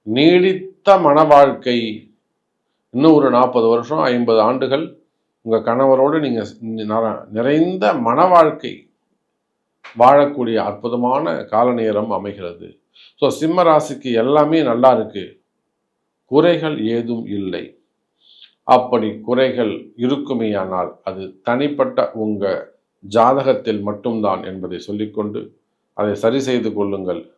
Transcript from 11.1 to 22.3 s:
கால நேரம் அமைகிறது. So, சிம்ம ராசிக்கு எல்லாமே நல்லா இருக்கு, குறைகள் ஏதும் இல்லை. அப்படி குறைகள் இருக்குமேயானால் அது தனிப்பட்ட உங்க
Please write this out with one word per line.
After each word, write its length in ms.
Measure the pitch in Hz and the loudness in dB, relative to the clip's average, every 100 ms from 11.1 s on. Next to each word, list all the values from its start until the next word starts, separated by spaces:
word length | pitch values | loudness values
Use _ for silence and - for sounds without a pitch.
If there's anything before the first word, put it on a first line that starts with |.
| 135 165 147 | -2 -2 -6
கால 280 | - 110 123 | -2 0 0
நேரம் 400 | 120 110 104 110 | 0 -2 -2 -4
அமைகிறது. 680 | 98 101 101 87 87 87 _ _ _ _ _ | -6 -8 -12 -14 -14 -20 _ _ _ _ _
So, 140 | 139 | -4
சிம்ம 340 | - 160 180 | -2 -2 2
ராசிக்கு 500 | 170 151 - 135 131 | 4 2 0 -10 -4
எல்லாமே 480 | 113 120 151 151 160 | -2 2 2 2 0
நல்லா 300 | 139 117 131 | 0 4 4
இருக்கு, 500 | 117 214 101 87 _ _ _ _ _ _ _ _ _ _ | 4 -2 -10 -14 _ _ _ _ _ _ _ _ _ _
குறைகள் 600 | 135 170 165 160 147 110 | 2 2 0 -4 -4 -4
ஏதும் 400 | 117 117 117 - | -4 -4 -8 -8
இல்லை. 460 | 104 95 85 - _ _ _ _ _ _ _ - _ | -8 -6 -8 -12 _ _ _ _ _ _ _ -20 _
அப்படி 560 | - 127 123 120 107 - | 2 2 4 -2 -2 -8
குறைகள் 720 | 110 123 131 110 110 92 - - | -4 0 0 0 -4 -6 -12 -6
இருக்குமேயானால் 1000 | 123 143 143 123 113 101 92 92 87 - | -4 -4 -4 -4 -2 -4 -4 -4 -6 -8
அது 360 | - 95 95 - | -12 -10 -14 -10
தனிப்பட்ட 680 | - 123 143 143 131 127 120 | -4 -2 -2 -2 -2 -2 -4
உங்க 640 | 113 107 | -4 -4